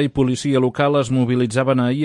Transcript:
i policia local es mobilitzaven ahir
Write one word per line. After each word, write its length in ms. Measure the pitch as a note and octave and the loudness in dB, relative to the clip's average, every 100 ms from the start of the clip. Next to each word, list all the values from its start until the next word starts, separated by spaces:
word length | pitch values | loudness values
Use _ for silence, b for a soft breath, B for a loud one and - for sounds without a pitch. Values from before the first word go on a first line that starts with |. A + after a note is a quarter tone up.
i 60 | C#3+ | 0
policia 480 | - C3 B2+ C#3+ C3 | 0 0 0 0 0
local 380 | B2+ - C#3+ C#3+ | 0 0 0 0
es 80 | B2 | 0
mobilitzaven 720 | C3 A#2+ B2 B2 A2+ C3 B2+ | 0 0 0 0 0 0 0
ahir 220 | B2 C3+ | 0 0